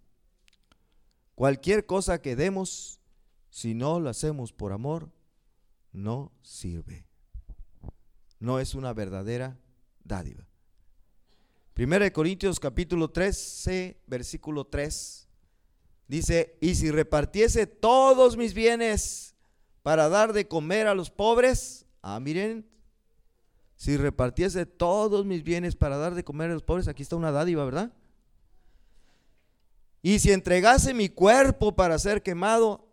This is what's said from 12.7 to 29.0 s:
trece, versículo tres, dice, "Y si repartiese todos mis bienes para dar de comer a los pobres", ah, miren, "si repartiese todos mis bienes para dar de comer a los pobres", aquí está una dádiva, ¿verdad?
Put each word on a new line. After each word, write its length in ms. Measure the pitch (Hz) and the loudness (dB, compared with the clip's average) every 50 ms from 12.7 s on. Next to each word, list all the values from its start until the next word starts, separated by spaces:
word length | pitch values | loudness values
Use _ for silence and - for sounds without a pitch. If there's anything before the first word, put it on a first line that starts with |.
| 113 - 175 156 180 170 160 147 | -4 -4 -4 -2 0 -2 -2 -2
trece, 880 | - 170 185 202 180 - - - - - - 185 185 185 185 185 - _ _ - | -2 -2 -2 -2 -2 -4 -8 -12 -12 -8 -6 -4 -4 -4 -6 -8 -12 _ _ -10
versículo 580 | 131 123 120 120 - 151 - 151 151 147 135 | -10 -10 -10 -10 -14 -14 -10 -8 -8 -8 -8
tres, 600 | - - 143 143 156 156 - - - - - _ _ _ _ _ _ _ _ _ _ _ _ _ _ _ _ _ - | -6 -6 -6 -6 -6 -8 -10 -12 -14 -18 -20 _ _ _ _ _ _ _ _ _ _ _ _ _ _ _ _ _ -8
dice, 500 | 131 165 165 - 170 170 165 - - - | -6 -4 -2 2 2 2 2 0 -4 -2
"Y 140 | - 175 175 | 0 0 2
si 140 | - 160 156 | 2 0 2
repartiese 800 | 147 156 160 156 - 151 143 - - 202 220 247 - 240 208 - | 2 2 0 2 2 0 0 0 2 2 2 4 4 2 -2 -2
todos 680 | - - - 220 247 262 262 269 262 254 254 247 233 226 | -4 0 4 6 6 8 8 8 8 8 8 6 6 2
mis 160 | 240 226 175 | -4 -4 -2
bienes 840 | 208 226 233 233 233 233 226 214 196 - - - - - - _ _ _ _ _ _ _ _ _ _ - | 2 2 4 4 2 0 -2 -2 -2 -4 -6 -10 -12 -14 -18 _ _ _ _ _ _ _ _ _ _ -2
para 240 | 147 156 160 156 156 | 0 2 4 4 4
dar 240 | 175 202 214 226 | 4 4 4 4
de 160 | 208 208 196 - | 2 -2 -2 -2
comer 400 | 160 165 151 156 190 220 220 214 | -4 -4 -2 -2 -2 0 0 0
a 80 | 196 | 0
los 160 | 190 170 - | -2 -4 -8
pobres", 760 | _ - 202 220 233 240 247 254 254 208 - - - - _ _ _ _ | _ -2 2 2 4 4 4 4 4 0 -4 -6 -16 -20 _ _ _ _
ah, 160 | - 95 101 113 | -12 -10 -10 -8
miren, 440 | 131 143 156 180 202 220 226 226 214 _ _ _ _ _ _ _ _ _ _ _ _ _ _ _ _ _ _ _ _ _ _ | -6 -6 -4 -4 -4 -6 -6 -10 -14 _ _ _ _ _ _ _ _ _ _ _ _ _ _ _ _ _ _ _ _ _ _
"si 220 | - - 143 143 139 | -8 -4 -2 0 0
repartiese 680 | 139 143 - - 127 123 - - 175 190 - 185 170 | 0 -2 0 0 -2 -2 0 0 -2 -2 -2 -4 -6
todos 600 | - _ - 175 170 185 208 214 220 202 202 202 | -6 _ -2 0 0 2 2 0 0 0 0 -2
mis 180 | 196 185 170 151 | -2 -4 -6 -4
bienes 320 | 160 175 175 175 175 151 | -4 -4 -2 -2 -4 0
para 220 | - 170 147 139 143 | 0 0 0 0 -4
dar 180 | 151 175 180 | -4 -4 -6
de 80 | 175 170 | -6 -10
comer 280 | - 139 151 160 170 | -10 -8 -6 -6 -6
a 20 | 170 | -6
los 100 | 156 - | -6 -4
pobres", 240 | - 160 180 180 - | -4 -4 -2 -2 -4
aquí 160 | 139 - 143 | -6 -8 -10
está 140 | - 170 170 | -8 -6 -4
una 160 | 165 156 143 | -2 -2 0
dádiva, 320 | 143 160 180 170 151 143 | 0 0 0 -2 -2 -2
¿verdad? 280 | 131 127 165 208 240 - _ _ _ _ _ _ _ _ _ _ _ _ - _ - _ _ _ _ _ - | -4 -4 -6 -6 -6 -10 _ _ _ _ _ _ _ _ _ _ _ _ -20 _ -20 _ _ _ _ _ -20